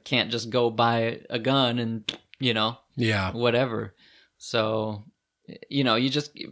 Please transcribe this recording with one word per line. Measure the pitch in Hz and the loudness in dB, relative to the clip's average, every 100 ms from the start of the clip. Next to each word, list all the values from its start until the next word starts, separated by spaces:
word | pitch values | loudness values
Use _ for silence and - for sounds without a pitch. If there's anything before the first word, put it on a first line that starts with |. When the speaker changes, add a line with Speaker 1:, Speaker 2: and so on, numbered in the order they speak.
Speaker 1:
can't | - 127 110 | -2 0 0
just | 117 110 | -2 -2
go | 123 120 | 0 2
buy | 110 117 117 113 117 - | 4 4 4 0 -4 -6
a | 123 | -4
gun | 123 139 127 120 | 0 2 2 0
and, | 117 113 - - _ - | -2 -4 -8 -12 _ -4
you | 131 | 0
know, | 110 110 123 _ - | 2 0 -2 _ -2
Speaker 2:
Yeah. | 113 104 95 | 0 2 0
Speaker 1:
whatever. | 117 120 120 131 110 107 - _ - _ _ | 0 2 2 2 -2 -8 -12 _ -20 _ _
So, | - 117 110 110 110 104 104 _ _ _ - - - | -4 0 0 0 -2 -6 -12 _ _ _ -20 -18 -6
you | 139 | 0
know, | 127 113 | 2 4
you | 131 | 2
just, | 143 147 - - | 0 -4 -8 -16